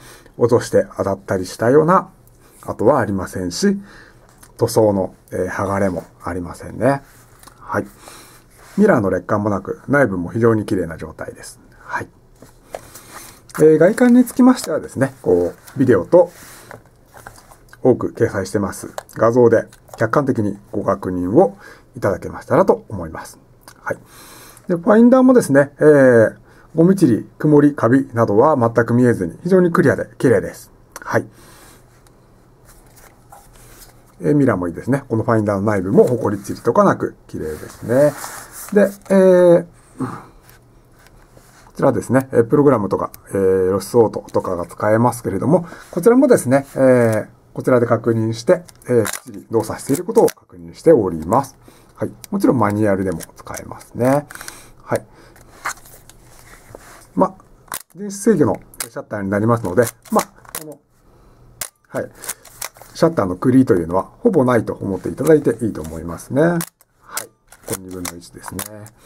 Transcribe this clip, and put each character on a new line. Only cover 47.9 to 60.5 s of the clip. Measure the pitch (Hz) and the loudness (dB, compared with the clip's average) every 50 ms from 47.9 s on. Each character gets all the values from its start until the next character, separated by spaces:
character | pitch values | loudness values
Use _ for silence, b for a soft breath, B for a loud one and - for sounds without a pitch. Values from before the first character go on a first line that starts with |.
| 117 117 - 120 | 0 0 0 -2
認 | 113 113 110 110 | -2 0 -2 -4
し | 110 - - | -4 -4 0
て、 | - 180 175 170 - - _ - | 0 0 0 -2 -12 -20 _ -6
え | - 123 117 | -2 0 0
ー、 | 104 | 0
き | - | -2
っ | - - - | -4 -10 -14
ち | - | -16
り | 101 98 - - | -20 -18 -10 -4
動 | 113 113 107 | -4 -4 -4
作 | - - - | -4 -8 -10
し | - | -6
て | - | -4
い | 139 | -4
る | 180 180 | -4 -4
こ | - | -2
と | 226 240 | 0 2
を | - - | 2 2
確 | - _ _ _ - | 0 _ _ _ -20
認 | 90 85 82 82 | -20 -20 -20 -10
し | - | -2
て | - 160 | 2 4
お | 160 120 98 92 | 4 4 2 0
り | 85 78 78 | -4 -6 -4
ま | 85 110 135 135 | -2 -2 -2 -2
す。 | - - _ b b b b b b b | -4 -12 _ b b b b b b b
は | b 131 | b -10
い。 | 117 - - - - | -10 -10 -14 -14 -8
も | 202 196 | -6 -2
ち | 196 | 0
ろ | - - | 0 0
ん | 120 | 0
マ | 104 101 | 0 -2
ニ | 104 104 107 | -2 -2 0
ュ | 104 | 0
ア | 98 | 0
ル | 95 98 | -2 -4
で | 95 | -6
も | 87 82 - - - | -6 -8 -12 -16 -20
使 | - - - - - | -20 -20 -18 -16 -16
え | - | -16
ま | - - - | -16 -18 -20
す | - _ - | -20 _ -8
ね。 | 107 117 131 139 147 147 - B B B B B B B B B B | -4 -2 0 0 -2 -4 -6 B B B B B B B B B B
は | - - 131 | -10 -6 -6
い。 | - - _ b b b b b b b b b b - - - - - - - - _ - - - _ B B B B B B B B B B B B B B B B B - | -6 -8 _ b b b b b b b b b b -14 -14 -14 -14 -18 -20 -20 -20 _ -20 -20 -20 _ B B B B B B B B B B B B B B B B B -2
ま、 | 180 185 - - - - _ _ _ _ - - - - _ - | -2 -2 -2 -4 -10 -20 _ _ _ _ -16 -16 -16 -16 _ -18
電 | 170 208 202 | -14 -14 -12
子 | 196 - | -10 -2
制 | - 233 214 | 0 2 2
御 | 151 139 | 2 2
の | 104 90 - - - - - | 0 -2 -6 -10 -18 -16 -16
シ | - | -16
ャ | - - 143 | -14 -14 -16
ッ | |
タ | - - 113 | -14 -12 -10
ー | 104 | -8
に | 98 98 | -6 -4
な | 104 101 | -2 -2
り | 107 | 0
ま | 113 117 113 | 0 0 -2
す | 110 | -2
の | 90 90 | -2 0
で、 | 120 117 - - _ _ - | 0 0 0 -2 _ _ -4
ま、 | 214 208 | -2 -2
こ | - - _ _ - - | -2 -4 _ _ -20 -18